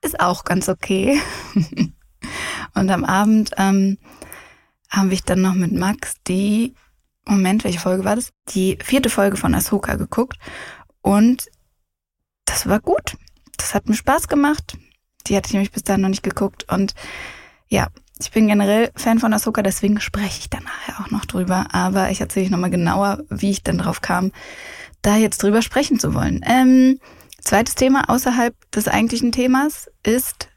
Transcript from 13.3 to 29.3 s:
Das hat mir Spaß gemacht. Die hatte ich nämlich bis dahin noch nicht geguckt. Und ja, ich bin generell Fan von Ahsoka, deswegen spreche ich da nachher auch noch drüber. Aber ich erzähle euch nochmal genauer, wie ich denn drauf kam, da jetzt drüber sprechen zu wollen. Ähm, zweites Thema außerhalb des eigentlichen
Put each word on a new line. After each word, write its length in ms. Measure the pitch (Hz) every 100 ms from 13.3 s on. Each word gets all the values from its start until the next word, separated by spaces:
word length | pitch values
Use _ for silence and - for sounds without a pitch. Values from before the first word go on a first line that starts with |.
| _ _ -
Das 160 | -
hat 140 | 202 -
mir 60 |
Spaß 340 | 220 - 294 -
gemacht. 500 | 294 285 294 - - _ _ _ _ -
Die 100 | 202
hatte 120 | -
ich 40 |
nämlich 200 | 202 196
bis 120 | -
dahin 160 | - 196
noch 80 | 190
nicht 140 | 190
geguckt. 420 | - - 196 - -
Und 220 | 180 196 - - - - - - _ _
ja, 200 | 196 185 - _ -
ich 120 | -
bin 180 | - 214
generell 420 | 208 202 214 233 -
Fan 220 | - 226
von 160 | 233
Ahsoka, 280 | 214 220 220
deswegen 380 | 202 - 202 208
spreche 400 | - 208 202 -
ich 100 | -
da 80 | -
nachher 400 | - - - -
auch 100 | 202
noch 160 | 214 -
drüber. 400 | 185 180 185 196
Aber 380 | 180 180 196 190
ich 100 | 190
erzähle 260 | - - 185
euch 40 |
nochmal 200 | 175 180
genauer, 520 | 175 170 180 202 202 -
wie 220 | 208 202
ich 120 | 190
denn 160 | - 175
drauf 220 | 185 -
kam, 320 | - 180 190 - - - - - - -
da 140 | 208 214
jetzt 260 | 220 -
drüber 180 | 196 214
sprechen 380 | 226 - 285 240
zu 160 | -
wollen. 280 | - - - -
Ähm, 520 | 247 262 262 262 262 - - - -
zweites 320 | - 196 247
Thema 340 | - 262 269 -
außerhalb 460 | 240 262 247 240 - _
des 180 | - 208
eigentlichen 440 | - 226 233 240